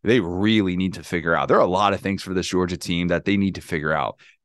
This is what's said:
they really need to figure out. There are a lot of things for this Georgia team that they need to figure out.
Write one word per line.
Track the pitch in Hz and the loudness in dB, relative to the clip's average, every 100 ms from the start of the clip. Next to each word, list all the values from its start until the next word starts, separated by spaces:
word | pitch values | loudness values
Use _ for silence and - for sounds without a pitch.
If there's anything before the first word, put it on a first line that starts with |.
they | - 123 | 0 2
really | 85 87 104 110 95 90 | 2 0 2 4 2 0
need | 92 | -2
to | 80 | -4
figure | 76 90 80 | -6 -4 0
out. | 80 67 | 0 2
There | 185 | 2
are | |
a | 98 | 2
lot | 90 101 | 2 2
of | 98 | 0
things | 101 98 | -2 -6
for | - 92 | -4 -4
this | 85 | 0
Georgia | 92 92 87 | 0 0 -2
team | - 87 87 | -4 -2 0
that | 87 82 | 0 0
they | 101 | 0
need | 98 90 | 0 -2
to | |
figure | - 85 76 | -6 -6 -2
out. | 78 62 - - _ | -2 -2 -8 -18 _